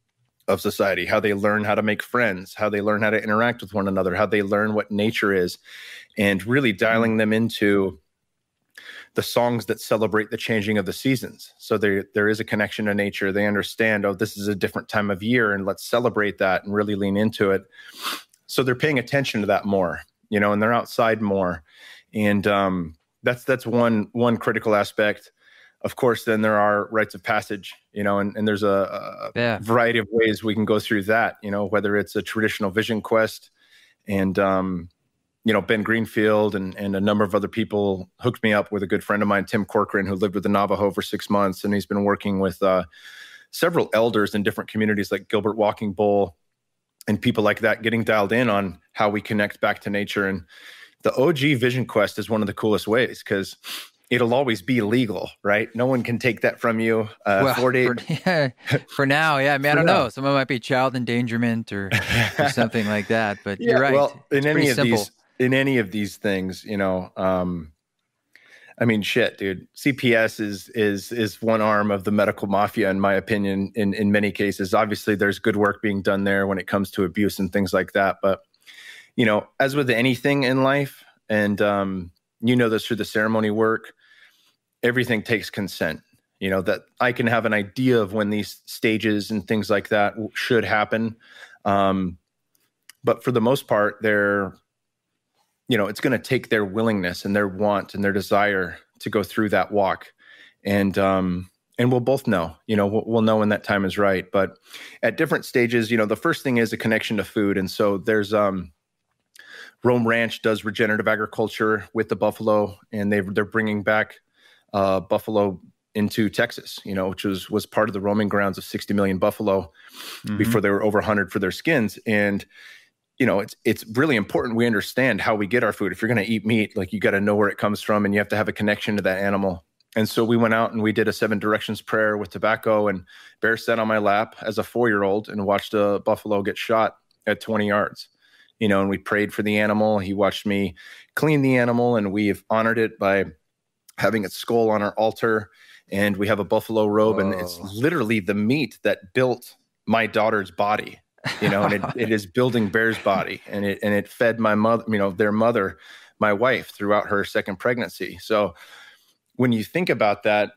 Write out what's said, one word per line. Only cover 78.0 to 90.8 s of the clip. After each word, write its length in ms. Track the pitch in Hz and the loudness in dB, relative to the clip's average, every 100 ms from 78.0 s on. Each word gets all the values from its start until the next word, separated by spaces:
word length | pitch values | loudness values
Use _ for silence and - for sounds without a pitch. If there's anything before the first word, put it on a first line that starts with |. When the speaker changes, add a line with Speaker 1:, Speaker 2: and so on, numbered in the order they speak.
| 95 - | 0 0
Speaker 1:
But, 200 | 98 95 _ _ - - - - - - | 0 -2 _ _ -20 -20 -20 -20 -8 0
you 100 | 113 | 2
know, 220 | 107 - - | 2 0 -2
as 160 | 135 143 | 0 0
with 120 | 127 | 0
anything 540 | 113 131 120 143 143 | 2 2 2 0 2
in 200 | 127 131 | 2 2
life, 400 | 135 143 135 - - _ - | 2 2 -2 -8 -20 _ -2
and, 320 | 107 104 101 | 0 2 2
um, 500 | 104 101 98 95 85 _ _ - | 2 2 -2 -4 -10 _ _ -6
you 120 | 117 | 0
know 140 | 123 117 | 2 2
this 180 | 110 - | 0 -2
through 120 | 107 | -4
the 80 | 95 | -2
ceremony 440 | 110 110 110 107 | -2 0 0 0
work, 440 | 107 110 110 - - _ _ - _ _ _ _ _ | 0 0 0 -6 -20 _ _ -20 _ _ _ _ _
everything 400 | 120 123 123 110 | 0 0 0 -2
takes 260 | - 110 - | 0 -2 -4
consent. 520 | - 95 - 90 78 _ _ _ - | -6 -6 -4 -4 -6 _ _ _ -8
You 80 | 98 | -2
know, 120 | 95 | 0
that 180 | 90 95 - - | 0 -2 -4 -2
I 140 | 127 | -2
can 140 | 123 117 | 0 0
have 180 | 117 110 | 0 0
an 80 | |
idea 480 | 107 98 - 127 117 | -2 -2 -2 2 2
of 100 | 98 | 2
when 180 | 110 104 | -2 -2
these 320 | 104 101 - - | -2 -6 -12 -18
stages 640 | - 117 110 107 104 95 | -4 -2 0 0 -2 -2
and 160 | 107 92 | -6 -2
things 220 | 110 98 | -2 0
like 180 | 101 - | -2 0
that 280 | 107 101 - | 0 0 -2
w-, 140 | 107 | -10
should 320 | - - 117 98 | -6 0 0 2
happen. 500 | 107 | 0